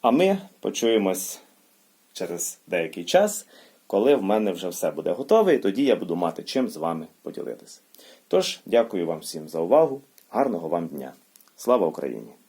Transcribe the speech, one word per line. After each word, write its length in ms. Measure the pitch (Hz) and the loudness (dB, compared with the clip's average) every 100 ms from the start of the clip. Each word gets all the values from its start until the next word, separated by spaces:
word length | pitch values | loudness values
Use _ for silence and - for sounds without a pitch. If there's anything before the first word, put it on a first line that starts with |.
А 100 | 117 | 4
ми 280 | 131 190 196 - _ | 4 4 0 -4 _
почуємось 800 | 101 101 117 113 98 92 - - _ _ _ _ _ _ _ | -8 -2 2 2 2 -2 -6 -12 _ _ _ _ _ _ _
через 480 | - 90 85 - - - | -10 -8 -6 -8 -10 -6
деякий 380 | 90 82 - | -4 -4 -8
час, 420 | 87 175 208 202 - - - _ _ | 2 2 2 -2 -12 -20 -20 _ _
коли 280 | 98 120 | 2 4
в 80 | 139 | 4
мене 300 | 98 107 107 | 4 2 0
вже 160 | 87 92 | -4 -6
все 220 | 85 85 | -4 -4
буде 220 | 76 87 | -2 -4
готове, 420 | 87 143 220 196 | -4 2 4 4
і 40 | 151 | 2
тоді 260 | 101 98 | 2 0
я 120 | 139 110 | 2 2
буду 200 | 90 85 | 0 -2
мати 260 | 85 - | -2 -4
чим 260 | - 131 123 | -6 -4 -4
з 80 | - | -4
вами 300 | 82 82 80 _ | -4 -4 -8 _
поділитися. 580 | - - 60 58 - - _ - - - _ | -14 -10 -10 -10 -14 -20 _ -20 -20 -20 _
Тож, 320 | 147 - - - | 0 0 -6 2
дякую 400 | 117 113 95 82 | 2 2 -2 -4
вам 120 | 80 | -4
всім 300 | - 82 78 | -8 -12 -8
за 120 | 80 | -4
увагу, 400 | 85 143 160 135 _ _ _ | 2 4 4 0 _ _ _
гарного 380 | 107 135 90 82 | -2 0 -2 -4
вам 200 | 85 82 | -4 -4
дня! 240 | 71 65 - _ _ _ _ | -10 -14 -16 _ _ _ _
Слава 300 | - 123 85 | 0 2 2
Україні! 460 | - 69 57 57 - | -2 -8 -8 -12 -20